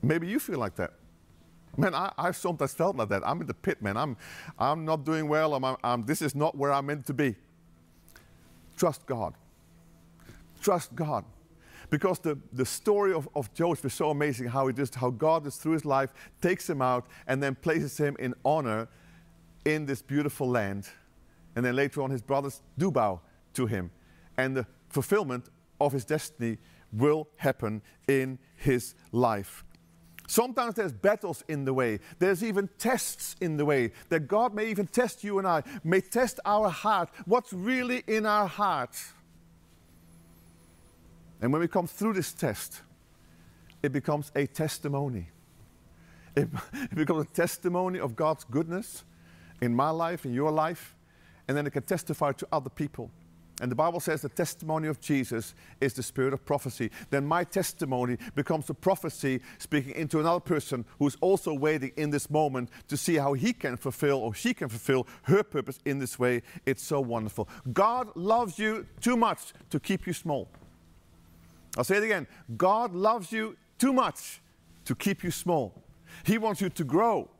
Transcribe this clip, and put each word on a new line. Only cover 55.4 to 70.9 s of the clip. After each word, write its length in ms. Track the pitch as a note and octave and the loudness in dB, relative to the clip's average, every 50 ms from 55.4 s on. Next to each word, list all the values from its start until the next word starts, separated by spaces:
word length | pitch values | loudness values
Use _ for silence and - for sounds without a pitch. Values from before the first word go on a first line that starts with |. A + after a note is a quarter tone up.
| A2 - - - - - - - | -6 -8 -14 -20 -20 -20 -6 -2
is 120 | - C#3 - | -2 -2 0
the 80 | - | -2
spirit 320 | A#2+ - - - B2+ C3+ C3+ | -8 -6 -2 0 0 0 0
of 120 | C3+ - | -2 -2
prophecy. 460 | - C#3+ C#3 - C#3 - - B2+ G#2 - - - - | -2 -2 -2 -2 -4 -4 -4 -4 -4 -4 -8 -6 -2
Then 160 | - C#3 C#3 | 0 0 2
my 180 | C#3+ D#3+ F3 F3+ | 2 2 0 0
testimony 760 | - - G3 F#3 - - - E3+ C#3 C3 B2 B2 B2 B2 - - - - | 0 0 -2 -2 -2 -4 -6 -4 -2 0 0 0 0 -2 -4 -6 -6 -4
becomes 360 | - - - D#3+ D#3+ C#3+ - | -4 -2 0 0 -2 -2 -6
a 40 | D#3 | -8
prophecy 680 | - - F#3 F#3+ - - E3 - - - C#3 C3 B2 - - - - | -2 2 2 2 2 0 -8 -6 -2 -2 0 0 0 -4 -8 -18 -18
speaking 380 | - - - D3 C3 C#3 - | -8 0 0 0 0 0 -6
into 260 | - E3 C3 - D#3+ | -6 -6 0 0 2
another 180 | D3+ E3+ E3+ F3+ | 2 4 2 2
person 460 | - - F3+ D3+ - - C#3+ B2 A2+ - - - | 2 0 0 0 0 -2 -4 -6 -6 -8 -2 0
who's 200 | C#3+ C#3+ C3 - | 0 0 2 2
also 340 | - F3+ G3 G3+ - F3+ D#3 | 4 4 4 4 2 0 -2
waiting 380 | C3+ C3+ D3+ D#3 D#3 C3 C3 - - | 2 2 2 2 2 -2 -4 -4 -2
in 120 | D#3 D3+ | -2 0
this 200 | D3 C#3+ - - | 0 -2 -2 0
moment 400 | D3 D3+ D#3 D3 C3 B2+ B2 A#2 - - - _ | 2 2 2 2 0 -2 -4 -4 -10 -18 -10 _
to 80 | - | -4
see 200 | C#3+ - - E3+ | -2 0 2 2
how 180 | D3+ C#3 C#3 C#3+ | 4 4 2 0
he 180 | C3+ A#2+ A3+ | 2 2 0
can 240 | B3 - - D3 B2 | 0 0 -2 -4 -4
fulfill 440 | B2 - C3+ B2+ - - C#3+ C#3 C3+ | -2 -4 -6 -4 0 2 2 2 2
or 140 | A2 A#2 G#2 | 0 -2 -4
she 200 | - - A3 G#3 | -2 0 -2 0
can 160 | - - C3 | 0 -4 -6
fulfill 360 | A2 A2+ - - C3+ C3 A#2+ - - - - | -6 -8 0 2 2 2 2 -2 -8 -12 2
her 200 | - E3 G3 G#3 | 4 4 4 4
purpose 340 | - - D3 B2 - C3+ - - | 2 -2 -4 -4 -4 -8 -6 -4
in 160 | C#3+ C#3+ C#3 | -4 -2 -2
this 180 | C3+ B2 - - | -2 -4 -2 0
way. 240 | B2 B2 B2 A#2+ - - - - _ | 2 2 2 2 -2 -6 -18 -6 _
It's 160 | - C3+ - | -2 -2 -2
so 200 | - - D#3 C#3+ | -2 -2 0 0
wonderful. 480 | C#3 A#2+ A#2 A#2 A2 G#2+ - - G#2+ - - - - C3 A#2 | 0 0 -2 -2 -2 -4 -4 -6 -6 -6 -8 -12 -8 -4 2
God 420 | - G3 A3 A#3 B3+ B3+ G#3 - | 4 4 4 4 0 -4 -6 -6
loves 420 | - E3+ G3 A3 A#3 A#3+ G#3 D#3 - | -6 2 4 4 4 4 0 -2 -2
you 300 | G#3+ G#3+ A3 A3 G#3+ - - - | 0 0 0 -2 -6 -10 -14 -2
too 160 | - A#3 B3 A#3 | 0 2 4 4
much 340 | A#3 A3 F3 - - - - - - - | 4 2 2 -2 -8 -18 -18 -20 -16 -4
to 80 | - D3+ | -4 -4
keep 260 | - - F#3+ F#3 - - | 0 0 -2 -2 0 -4
you 60 | E3+ | -6
small. 340 | - - E3 D3 C3 F#2+ - - - - - - - - - | -6 -4 -4 -4 -4 -4 -8 -14 -20 -20 -20 -20 -20 -20 -20